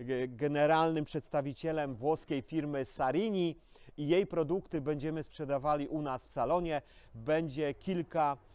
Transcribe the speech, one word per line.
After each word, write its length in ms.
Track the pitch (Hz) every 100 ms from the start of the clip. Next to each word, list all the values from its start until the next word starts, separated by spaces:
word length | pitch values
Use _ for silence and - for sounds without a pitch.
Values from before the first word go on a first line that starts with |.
ge-, 360 | 123 127 127 120
generalnym 680 | 147 147 151 160 165 160
przedstawicielem 880 | 147 156 - 151 139 135 160 160 143
włoskiej 480 | 117 135 156 - 143
firmy 420 | - 160 147 143
Sarini 720 | 131 - 131 147 220 190 170 - - - - -
i 120 | 147
jej 180 | 175 202
produkty 540 | 165 151 185 - 160
będziemy 420 | 139 147 151 160
sprzedawali 680 | 147 - 139 139 147 151 143
u 140 | 156
nas 220 | 147 127
w 60 | -
salonie. 520 | - 123 175 170 151 - - -
Będzie 600 | 113 113 156 165 131 147
kilka 600 | 139 - 180 160 165 147 139 -